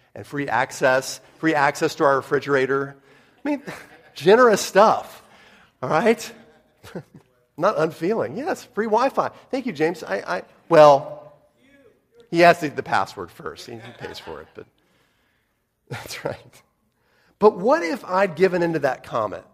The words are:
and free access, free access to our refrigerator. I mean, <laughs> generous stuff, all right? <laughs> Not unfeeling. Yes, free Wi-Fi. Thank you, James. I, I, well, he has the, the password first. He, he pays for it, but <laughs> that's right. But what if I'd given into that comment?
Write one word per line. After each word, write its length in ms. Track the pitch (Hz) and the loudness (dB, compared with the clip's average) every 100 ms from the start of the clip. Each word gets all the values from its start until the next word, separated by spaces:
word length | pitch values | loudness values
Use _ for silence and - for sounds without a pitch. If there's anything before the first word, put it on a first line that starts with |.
| _ | _
and 120 | - 104 | -20 -12
free 220 | 143 139 | -8 -4
access, 720 | 113 135 - 139 131 135 - - _ | -2 -4 0 2 2 -2 -10 -18 _
free 160 | 165 | -2
access 400 | 151 143 - 160 - | 2 0 0 -4 0
to 80 | |
our 120 | 151 135 | 2 2
refrigerator. 800 | - 139 139 143 131 139 139 143 _ _ _ _ | 0 -4 0 0 0 -2 -6 -12 _ _ _ _
I 40 | 285 | -6
mean, 140 | 285 - - - | -6 -8 -18 -20
<laughs> 260 | - - | -20 -20
generous 460 | - 147 226 247 196 | -2 4 6 6 2
stuff, 640 | - 185 214 107 - - - - _ _ _ _ | 2 4 4 2 -4 -18 -20 -20 _ _ _ _
all 60 | 127 | -4
right? 440 | 151 220 233 - - - _ _ _ - | 0 0 0 -4 -18 -20 _ _ _ -20
<laughs> 80 | - - - _ _ _ - | -18 -18 -20 _ _ _ -2
Not 220 | 185 214 | -2 0
unfeeling. 580 | 160 151 165 220 110 165 | -2 -2 -4 -2 -4 -6
Yes, 280 | 320 277 | -8 -8
free 220 | - - 226 | -8 -8 -2
Wi-Fi. 440 | 214 269 - - - - | 0 0 -2 -4 -8 -10
Thank 160 | 262 240 | -8 -6
you, 60 | |
James. 300 | 147 156 180 | -2 -2 -2
I, 140 | - 190 - | -8 -8 -6
I, 160 | 185 - _ - | -8 -10 _ 2
well, 640 | 165 151 139 - - - _ _ _ _ _ _ _ _ _ _ | 8 8 8 2 -16 -20 _ _ _ _ _ _ _ _ _ _
he 100 | 170 | 4
has 200 | 170 165 | 6 6
the, 80 | 151 | 0
the 140 | 117 | -8
password 480 | - 107 98 - 87 | -4 -2 -4 -8 -16
first. 360 | - 82 73 - | -6 -6 -6 -14
He, 80 | |
he 180 | 117 117 - | -18 -18 -16
pays 200 | 87 82 | -16 -16
for 220 | - 76 | -16 -16
it, 80 | 80 | -18
but 120 | - - _ _ _ _ _ _ | -20 -20 _ _ _ _ _ _
<laughs> 640 | _ _ _ _ _ - | _ _ _ _ _ -18
that's 360 | 120 - - | -16 -14 -12
right. 380 | - - - _ _ _ _ _ _ _ _ - | -10 -12 -18 _ _ _ _ _ _ _ _ 0
But 180 | 208 196 | 2 2
what 260 | 208 320 | 0 0
if 220 | 330 277 | -2 -8
I'd 320 | - 185 202 147 | -4 -2 -2 0
given 260 | 185 175 | 0 2
into 180 | 170 160 | -2 -2
that 220 | 139 123 | -2 -4
comment? 420 | - 131 104 85 - | -6 -4 -4 -8 -16